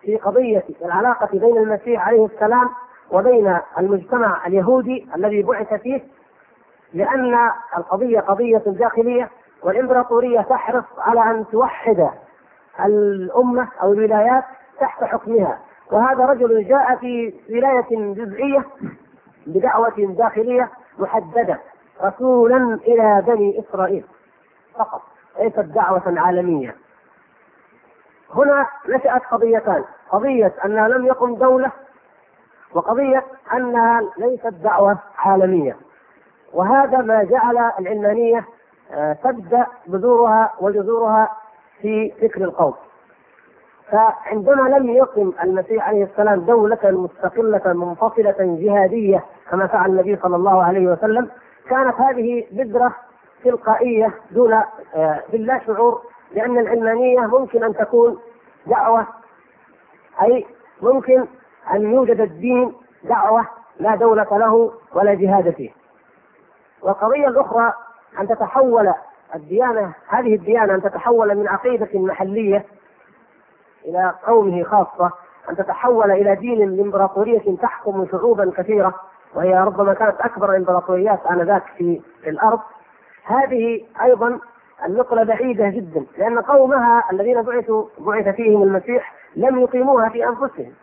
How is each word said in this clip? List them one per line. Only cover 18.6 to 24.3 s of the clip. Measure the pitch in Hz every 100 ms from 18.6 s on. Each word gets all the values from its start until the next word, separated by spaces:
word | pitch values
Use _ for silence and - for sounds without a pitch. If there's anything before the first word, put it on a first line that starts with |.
| - - - - _ _ _ _ 147
بدعوة | 175 - 220 233 220 196 175
داخلية | 175 214 233 247 240 - _ -
محددة، | 185 220 170 214 214 156 - _ _ -
رسولا | 190 - 254 247 233 254 247
إلى | 220 - 233 214 202 190
بني | 226 202 214
إسرائيل | 214 190 185 190 - _ _